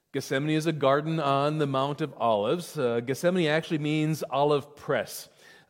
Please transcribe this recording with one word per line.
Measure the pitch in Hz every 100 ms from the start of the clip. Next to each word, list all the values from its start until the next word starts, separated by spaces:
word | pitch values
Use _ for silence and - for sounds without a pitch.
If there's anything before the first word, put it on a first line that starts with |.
| _
Gethsemane | 139 - 135 151 156
is | 156
a |
garden | 156 135 139 156 160
on | 139 139 143 156
the | 143
Mount | 135 139 147
of | 156 -
Olives. | 117 107 107 175 165 156
Uh, | 123 117
Gethsemane | 120 131 175 185 156
actually | 156 156 156
means | 147 156 151 160 -
olive | 131 147 147 135 -
press, | - 127 95 - - _ - - -